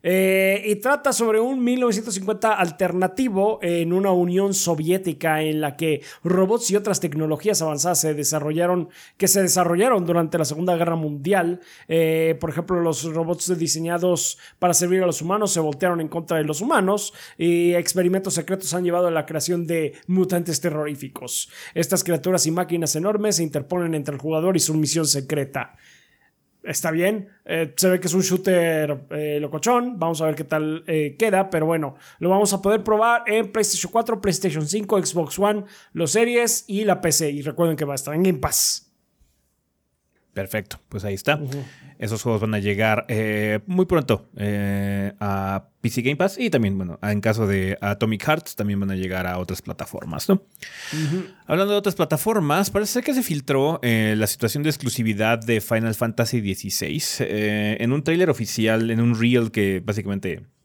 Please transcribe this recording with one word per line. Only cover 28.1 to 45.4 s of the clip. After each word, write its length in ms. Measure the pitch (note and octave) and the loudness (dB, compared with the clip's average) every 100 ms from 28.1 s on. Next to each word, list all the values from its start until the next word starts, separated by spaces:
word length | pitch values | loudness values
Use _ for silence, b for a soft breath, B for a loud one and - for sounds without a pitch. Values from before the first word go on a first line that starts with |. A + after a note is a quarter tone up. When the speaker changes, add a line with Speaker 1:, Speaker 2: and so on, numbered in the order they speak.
Speaker 1:
un 80 | F3+ | 0
shooter, 840 | F#3 F#3 F#3+ F3+ E3 D#3+ D3+ C#3 C3+ | 2 0 2 2 4 2 0 -4 -6
eh, 280 | D3+ D3+ D3 | -6 -2 -2
locochón. 600 | D3 D3+ A3+ B3 B3 G#3+ | -4 -2 2 2 0 -2
Vamos 200 | E3 D#3 | -2 0
a 60 | D#3+ | 0
ver 80 | |
qué 80 | D#3 | -2
tal, 400 | C#3+ D#3 D#3 D#3+ E3 | -2 -2 0 -4 -2
eh, 260 | D#3 D3 - | 0 -2 0
queda, 320 | A3+ F#3+ F#3+ | 2 2 2
pero 160 | E3+ | 0
bueno, 300 | D#3 E3 C#3+ B B B | 2 0 -2 B B B
lo 100 | E3+ | 2
vamos 240 | F#3+ G3+ | 4 4
a 80 | G3 | 2
poder 220 | G3 G#3+ | 2 2
probar 400 | A3 G#3+ A3+ A#3 A#3+ | 2 2 4 2 2
en 240 | G#3+ G3+ | 0 0
PlayStation 400 | A3+ G#3 - F3+ | 0 0 -2 0
cuatro, 280 | A3+ A#3 A3 | 0 0 -2
PlayStation 460 | G3+ E3 F#3 D3+ D3+ | -2 0 -2 -2 -2
cinco, 340 | G#3 G3+ G3+ | -4 0 0
Xbox 380 | F#3+ E3+ D3+ - | 0 -2 -4 0
One, 240 | G3+ G#3+ G3+ B B | 0 0 -6 B B
los 180 | E3 D#3+ | -4 0
Series 540 | G3 A#3 A#3+ A#3 A#3 - | 2 2 2 2 -2 -2
y 180 | G3+ | -2
la 160 | G#3+ F3+ | 2 2
P 120 | F3 | 2
C. 180 | C#3+ D#3 | 0 0
Y 120 | C#3+ | -2
recuerden 340 | C#3+ C#3 E3+ D#3 | -6 0 0 0
que 80 | |
va 80 | D3 | -4
a 20 | |
estar 180 | C3+ D3 | -4 -4
en 100 | D#3 | 0
Game 160 | F#3+ D3+ | 2 2
Pass. 420 | D#3+ - - - _ _ _ _ _ _ _ _ _ _ _ _ _ _ _ | 0 0 0 -2 _ _ _ _ _ _ _ _ _ _ _ _ _ _ _
Speaker 2:
Perfecto, 460 | - G2 G#2+ G2 - _ | -10 -6 -6 -8 -18 _
pues 120 | G#2 | -8
ahí 100 | G2+ | -6
está. 220 | F#2+ - D3+ | -4 -2 -2
Speaker 1:
Ujú. 280 | C#3 C#3+ C3+ B B B | -4 -8 -12 B B B
Speaker 2:
Esos 240 | G#2 A2 | -6 -4
juegos 200 | A#2+ G#2+ | 0 0
van 100 | A2 | 0
a 60 | G#2+ | 0
llegar, 480 | G2+ G2 A2 A2 - | 0 2 2 2 0
eh, 520 | A2 A2 G#2+ G#2+ G#2+ | -2 0 0 0 -2
muy 220 | - F3+ F#3 | -2 0 2
pronto, 420 | E3+ B2 A2 - - | 0 2 -2 -2 -6
eh, 800 | G2+ G2+ G2+ G2+ G2+ G2 G2 - | -2 -2 -2 -2 -2 -2 -4 -4
a 520 | G#2 G2 | -4 -2